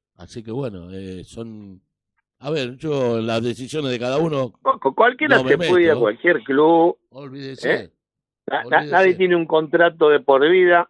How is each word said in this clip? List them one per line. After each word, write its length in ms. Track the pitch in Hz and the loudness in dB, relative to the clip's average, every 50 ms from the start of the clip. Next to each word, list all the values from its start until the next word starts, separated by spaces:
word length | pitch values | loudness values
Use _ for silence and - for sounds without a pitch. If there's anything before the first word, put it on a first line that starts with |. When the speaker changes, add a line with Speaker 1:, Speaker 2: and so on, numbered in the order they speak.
| _ _ _ | _ _ _
Speaker 1:
Así 280 | _ 87 - - 123 | _ -20 -18 -16 -16
que 80 | 107 110 | -14 -10
bueno, 400 | 110 135 143 117 98 90 85 90 | -10 -8 -8 -8 -10 -12 -16 -16
eh, 320 | 95 95 95 92 92 90 - | -16 -14 -14 -14 -14 -16 -16
son, 580 | - - 117 117 113 110 107 101 98 92 92 _ _ _ _ _ _ _ _ _ _ _ _ | -18 -16 -16 -16 -16 -16 -18 -20 -20 -20 -20 _ _ _ _ _ _ _ _ _ _ _ _
a 120 | 120 143 | -10 -8
ver, 260 | 160 151 131 165 143 | -6 -6 -6 -8 -10
yo 440 | 123 151 156 147 139 127 120 117 113 | -10 -8 -6 -4 -2 -2 -2 -2 -2
las 220 | 110 117 113 117 | -2 -2 -4 -2
decisiones 480 | 117 120 110 - 131 120 147 156 143 131 | -4 -4 -6 -8 -10 -10 -8 -6 -4 -4
de 80 | 123 110 | -4 -4
cada 180 | 120 123 135 151 | -4 -4 -2 -2
uno 340 | 165 165 147 135 131 120 _ _ | -2 -2 -2 -4 -4 -6 _ _
Speaker 2:
Cu-, 160 | - 262 269 - | -2 -2 -2 0
cu-, 140 | - 208 - | 0 -2 2
cualquiera 420 | - 220 247 254 - 302 294 254 | 4 2 2 2 -2 0 2 2
Speaker 1:
no 80 | 208 131 | 2 4
me 60 | 131 | 2
Speaker 2:
se 80 | 143 175 | 2 2
puede 240 | 170 165 180 180 | 2 2 2 4
ir 80 | 170 160 | 4 4
a 20 | 147 | 2
Speaker 1:
meto. 60 | 123 | 2
Speaker 2:
cualquier 420 | 117 104 113 - - 175 165 120 | 0 0 -2 0 0 0 0 0
club. 540 | 110 135 135 139 156 165 165 165 165 175 - _ _ _ | -2 -2 0 2 4 4 4 4 4 2 0 _ _ _
Speaker 1:
Olvídese. 640 | - 135 143 135 131 139 139 135 135 - - 139 160 | -20 -18 -18 -16 -16 -14 -14 -14 -14 -8 -4 -4 -4
Speaker 2:
¿Eh? 160 | 117 95 82 _ _ _ _ _ _ _ _ _ _ - | -4 -6 -12 _ _ _ _ _ _ _ _ _ _ -10
Na-, 160 | - 131 151 - | -6 -6 -6 -4
na-, 120 | 123 151 165 | 0 0 0
Speaker 1:
Olvídese. 140 | - 147 | 0 2
Speaker 2:
nadie 220 | 160 185 190 185 175 | 2 2 4 4 2
tiene 200 | 175 185 180 175 | 2 0 0 2
un 80 | 170 165 | 0 0
contrato 640 | 151 160 160 160 147 165 170 170 170 165 165 160 151 | 0 0 -2 0 0 0 2 2 2 2 2 2 4
de 120 | 147 139 | 4 2
por 280 | - - 135 131 143 160 | 2 2 2 4 4 4
vida, 400 | 185 185 180 175 175 175 175 _ | 4 4 4 4 4 2 0 _